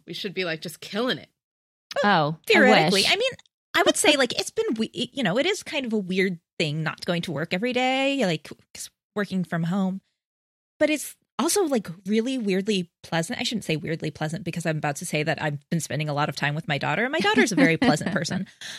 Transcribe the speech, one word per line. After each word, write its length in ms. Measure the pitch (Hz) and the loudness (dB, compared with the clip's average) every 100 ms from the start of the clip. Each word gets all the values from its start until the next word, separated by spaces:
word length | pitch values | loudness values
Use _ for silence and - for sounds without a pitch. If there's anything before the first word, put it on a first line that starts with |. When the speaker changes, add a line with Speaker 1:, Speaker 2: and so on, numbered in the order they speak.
| - | -14
Speaker 1:
we 80 | |
should 220 | 170 208 170 | -10 -6 -4
be, 100 | 180 | -4
like, 160 | 160 | -4
just 180 | 160 - | -8 -12
killing 380 | - 202 254 151 | -8 -4 -2 -2
it. 120 | - _ _ _ _ _ _ - | -8 _ _ _ _ _ _ 0
Speaker 2:
Oh, 340 | 208 185 151 160 | 2 4 2 0
I 160 | - | 2
Speaker 3:
Theoretically. 480 | 359 254 190 156 196 | 6 8 6 6 4
Speaker 2:
wish. 100 | - | 2
Speaker 3:
I 40 | 381 | 2
mean, 160 | 508 453 _ _ _ 330 | 0 -4 _ _ _ 2
I 60 | 370 | 4
would 100 | - | 4
say, 200 | 294 294 | 4 4
like, 200 | 247 - | 2 -2
it's 120 | - | -4
been, 240 | - 453 226 | -4 -2 -2
we-, 100 | 220 | -4
it, 160 | - - | -4 -6
you 100 | - | -2
know, 160 | 202 214 | 0 2
it 80 | 330 | 0
is 160 | 403 | -2
kind 200 | - 311 | -4 -6
of 100 | 247 | -4
a 40 | 220 | -4
weird 400 | 185 185 190 175 _ - | -2 0 0 -2 _ -4
thing 240 | 156 151 | -2 -2
not 200 | 156 - - | -4 -4 -4
going 180 | 170 | -2
to 80 | 170 | -2
work 240 | 147 165 180 | -4 -4 -2
every 180 | 247 | -2
day, 500 | 247 254 262 269 277 196 | 0 0 0 0 0 0
like, 200 | 160 - - _ - | -2 -6 -20 _ -16
'cause 160 | - _ _ 214 | -16 _ _ -6
working 280 | 196 190 | -4 -2
from 200 | 170 170 | -2 -2
home. 380 | 165 196 190 190 - _ _ _ _ _ _ - | 0 0 0 -2 -10 _ _ _ _ _ _ 0
But 140 | 302 | 0
it's 240 | 302 - - _ - | 0 -4 -14 _ -2
also, 240 | 311 415 | 0 2
like, 240 | 330 254 185 170 185 | 2 0 -2 -8 -2
really 320 | 220 233 262 | 0 0 -2
weirdly 540 | 202 185 196 196 170 _ | 0 0 0 0 -2 _
pleasant. 380 | - 165 165 - | -4 -2 -2 -4
I 40 | |
shouldn't 220 | 247 208 - | -4 -4 -2
say 120 | 156 | -4
weirdly 340 | 160 165 156 | -2 -4 -4
pleasant 320 | - 156 156 | -4 -4 -4
because 240 | - 170 165 | -6 -4 -2
I'm 100 | 151 | -2
about 200 | 151 139 | -2 -4
to 100 | 180 | -4
say 160 | 151 | -2
that 180 | 151 147 | 0 0
I've 260 | 156 143 - | -2 -4 -4
been 80 | 165 | -4
spending 280 | - 135 151 | -2 -4 -2
a 40 | |
lot 160 | 143 147 | 0 -2
of 60 | 131 | 0
time 180 | 147 | -2
with 140 | 151 - | -2 -2
my 100 | 139 | -2
daughter, 260 | 139 156 | 0 0
and 80 | 240 | 0
my 80 | 320 | 0
daughter's 320 | 403 440 311 | 2 4 4
a 40 | 196 | 4
very 220 | 262 160 | 4 4
pleasant 340 | 247 151 - | 2 2 0
Speaker 2:
<laughs> 20 | |
Speaker 3:
person. 320 | 185 165 190 190 - - | -2 -2 -4 -6 -10 -14